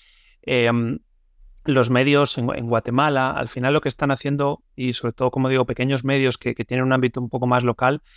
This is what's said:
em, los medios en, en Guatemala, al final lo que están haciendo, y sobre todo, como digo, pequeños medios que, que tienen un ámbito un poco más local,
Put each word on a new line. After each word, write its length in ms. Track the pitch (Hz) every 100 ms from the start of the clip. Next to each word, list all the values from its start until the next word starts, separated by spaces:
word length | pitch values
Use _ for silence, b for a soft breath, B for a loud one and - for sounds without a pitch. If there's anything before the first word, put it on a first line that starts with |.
| b b b b
em, 580 | - 127 117 120 117 147 - _ _ _ - -
los 280 | - 131 120
medios 480 | 123 135 143 143 -
en, 100 | 120
en 120 | - 117
Guatemala, 640 | 117 120 123 151 135 131
al 180 | 147 120
final 240 | 123 127
lo 100 | 147
que 60 | 139
están 220 | - 139
haciendo, 540 | 135 139 143 143 143 _
y 180 | - 127
sobre 200 | 120 120
todo, 160 | - 127
como 180 | 135 131
digo, 180 | 131
pequeños 380 | 123 117 131 135
medios 360 | 135 139 131 -
que, 160 | 123
que 100 | 120
tienen 180 | - 127
un 80 | 131
ámbito 300 | 131 127 127
un 80 | 123
poco 160 | 123
más 180 | 123 123
local, 380 | 123 113 127 151 b